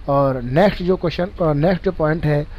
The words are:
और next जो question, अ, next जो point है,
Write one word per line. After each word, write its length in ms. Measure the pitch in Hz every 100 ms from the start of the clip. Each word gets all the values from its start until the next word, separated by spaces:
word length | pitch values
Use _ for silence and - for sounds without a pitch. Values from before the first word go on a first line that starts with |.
| -
और 320 | 139 139 131
next 420 | 120 135 202 -
जो 120 | 180 185
question, 300 | 175 - 180
अ, 280 | - 165
next 320 | 147 156 185 196
जो 60 |
point 340 | 175 151 165 151
है, 220 | 147 147